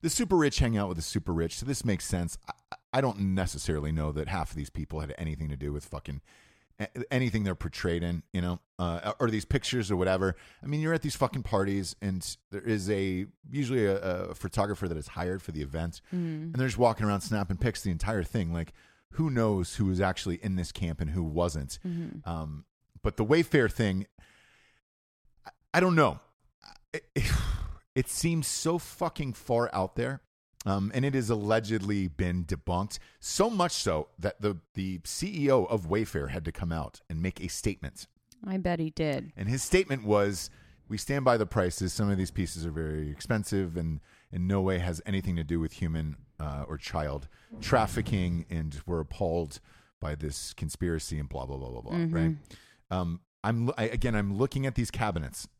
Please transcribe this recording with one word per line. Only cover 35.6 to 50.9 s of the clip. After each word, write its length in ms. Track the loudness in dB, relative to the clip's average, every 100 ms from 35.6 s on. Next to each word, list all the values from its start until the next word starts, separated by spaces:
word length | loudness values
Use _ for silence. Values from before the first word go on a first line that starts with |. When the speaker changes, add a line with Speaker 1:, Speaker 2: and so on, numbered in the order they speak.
Speaker 1:
of 240 | 6 0 2
Wayfair 400 | 0 2 -2 -2
had 140 | -4
to 80 | -6
come 180 | -4 -2
out 280 | -2 -4 -10 _
and 120 | -2
make 180 | -2 -2
a 80 | -6
statement. 580 | -2 -4 -4 -8 -12 -20 _ _ -14 -6
Speaker 2:
I 100 | -2
bet 200 | 0 0
he 120 | -2
did. 420 | 0 0 0 -4 -6
Speaker 1:
And 120 | -2
his 140 | -2
statement 420 | 4 4 4 0
was, 460 | 4 6 6 2 -8 -14 -20 -20 -8
"We 100 | -6
stand 260 | -2 2
by 140 | 4 4
the 80 | 4
prices. 460 | 2 2 2 -2
Some 180 | 2 2
of 80 | 2
these 120 | 0
pieces 340 | 0 -4 -2 -6
are 40 |
very 400 | -4 -4 -2 -4
expensive 640 | -6 -2 -2 0 0 0 -2
and 240 | -2 -4 -8 -20 _
in 160 | -2 2
no 140 | 4
way 180 | 4 2
has 220 | 0 -4 -2
anything 300 | -2 0 -2
to 80 |
do 140 | 0 0
with 160 | -2
human, 420 | -2 -2 -2 -4 -6 -14 _
uh, 260 | -8 -6 -6
or 80 | -8
child 520 | -6 -4 -2 -4 -10 -20 _ -10
trafficking, 840 | 2 4 4 0 0 2 2 0 -2
and 300 | -4 -4 -6 -4
we're 140 | -4
appalled 580 | -4 -2 -2 0 -2 -8 _ -20 _ _
by 140 | -6 -4
this 360 | -4 -6 -10
conspiracy," 640 | -8 -8 -2 -2